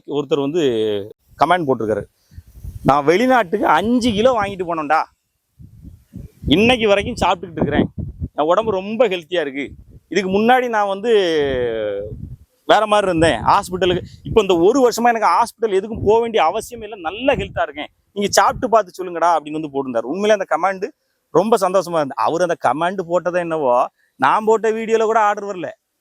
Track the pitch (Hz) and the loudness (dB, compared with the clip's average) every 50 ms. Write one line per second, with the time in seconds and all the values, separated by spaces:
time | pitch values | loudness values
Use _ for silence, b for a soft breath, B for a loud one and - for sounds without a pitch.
0 | - - 151 143 143 135 160 143 139 139 156 180 151 135 120 110 107 107 104 101 | -4 -4 -4 -4 -2 -2 -2 -2 -2 -2 0 0 0 2 0 0 0 -2 -2 -4
1 | 98 110 - _ _ _ _ - 143 160 175 185 160 135 131 113 113 104 107 101 | -6 -10 -16 _ _ _ _ 0 2 2 2 0 2 0 -2 -2 0 -2 -2 -4
2 | - - _ b b b b b b - - - - - - - - - 135 147 | -4 -10 _ b b b b b b -20 -20 -16 -16 -14 -14 -2 0 2 2 4
3 | 139 143 170 196 247 254 262 240 214 165 170 202 - - 160 160 190 226 247 254 | 4 2 2 4 4 4 4 2 2 0 -2 -2 2 2 2 2 2 2 0 0
4 | 208 254 202 202 220 262 254 220 202 202 202 180 185 165 170 160 151 139 151 160 | 0 0 0 2 2 2 2 2 -2 -4 -6 -8 -6 -4 -4 -6 -2 0 0 0
5 | 120 - _ _ _ _ _ _ _ _ _ _ - - - - - - - - | 0 -4 _ _ _ _ _ _ _ _ _ _ -20 -20 -20 -20 -20 -20 -20 -20
6 | _ _ - - - - _ _ - - 139 180 220 233 254 226 226 208 202 202 | _ _ -18 -18 -18 -18 _ _ -2 0 2 2 4 2 2 2 2 2 2 2
7 | 202 240 233 - 202 175 196 175 202 180 160 151 - - 143 147 - - - - | 0 -4 -4 -2 -2 -2 -2 -2 -6 -12 -4 -4 -2 0 0 0 0 -2 -4 -10
8 | - - - - - - - - 147 160 175 202 226 226 196 185 190 202 226 214 | -10 -10 -10 -10 -12 -8 -4 -2 0 2 2 2 2 0 -4 -4 -4 -6 0 0
9 | 254 202 185 180 160 151 180 175 151 143 131 143 135 - - - - - - - | 0 0 0 -4 -6 _ -4 -4 -4 -4 -4 -6 -8 -8 -10 -18 -20 -20 -20 -20
10 | _ _ - 190 190 185 190 202 220 233 254 254 254 240 226 208 208 202 196 196 | _ _ -4 -2 -2 0 0 2 4 4 4 4 2 0 -2 -2 -2 -2 -4 -4
11 | 196 240 226 208 190 170 160 151 143 139 131 127 123 117 113 110 107 104 101 101 | 0 2 2 2 2 2 0 0 0 0 -2 -2 -2 -4 -4 -4 -4 -4 -6 -6
12 | 104 107 - - - - - - - _ _ _ _ - 165 208 214 208 208 208 | -8 -10 -12 -14 -14 -16 -16 -20 -20 _ _ _ _ 2 4 4 4 4 2 2
13 | 196 185 175 160 165 160 127 107 - 127 160 196 190 170 180 180 190 180 180 175 | 2 2 2 2 2 2 2 2 2 2 2 2 2 -2 -4 -2 0 0 0 -2
14 | - B B B B - - 226 202 185 185 165 170 202 226 285 247 233 202 - | -4 B B B B 0 0 0 2 2 2 4 4 4 4 4 2 2 2 2
15 | 233 240 233 226 214 180 170 240 233 - - _ 233 220 185 190 196 214 226 - | 0 0 0 2 0 2 2 2 0 -2 -2 _ -4 -2 -2 -2 -2 -4 -8 -4
16 | - 196 214 233 233 233 220 214 160 160 190 226 - - 240 233 220 208 226 202 | 0 2 2 2 0 0 0 2 2 2 0 -2 -8 -10 -14 -16 -16 -16 -16 -10
17 | 165 160 185 226 254 277 262 190 202 202 - 190 170 151 139 147 135 - _ _ | -10 -10 -8 -2 -2 0 0 0 -4 -8 -6 -6 -6 -6 -6 -12 -14 -14 _ _
18 | _ _ _ 196 202 185 - 208 196 233 269 - 262 226 214 220 202 180 - - | _ _ _ -6 -4 0 2 2 2 2 0 -2 -2 2 2 2 2 0 -8 -12
19 | 180 185 175 165 165 175 170 156 147 151 151 156 160 147 135 139 135 131 120 113 | -12 -10 -4 0 2 2 2 0 -2 -4 -8 -8 -8 -4 -4 -4 -4 -2 -4 -4
20 | 113 127 156 190 208 208 214 196 185 - 160 156 175 196 190 185 196 285 - _ | -4 -2 -4 -2 2 2 2 2 0 -2 -2 -2 -2 -2 -2 -4 -8 -10 -10 _
21 | _ _ _ _ _ _ - 156 190 226 233 196 190 185 185 196 160 175 170 160 | _ _ _ _ _ _ 2 2 4 4 2 2 2 2 2 0 0 0 -2 -2
22 | 147 131 - - 113 117 151 165 180 170 170 - - 123 127 151 170 180 202 190 | -2 -2 -2 -2 0 0 2 0 0 0 -2 0 0 0 0 0 -2 -2 -2 -4
23 | 175 165 175 180 160 175 170 180 175 165 160 160 147 123 123 123 151 196 - _ | -4 -2 -2 0 0 0 -2 -2 -2 -2 -2 0 2 2 4 4 2 0 -4 _
24 | _ _ _ - 131 139 165 208 220 214 226 214 202 226 220 226 226 220 226 226 | _ _ _ 0 2 2 2 2 2 2 2 2 2 0 -2 -2 -2 0 0 2
25 | 226 214 220 226 214 208 208 202 202 202 196 180 151 123 - _ _ _ _ _ | 2 2 2 4 4 2 0 -2 -6 -8 -8 -8 -8 -10 -10 _ _ _ _ _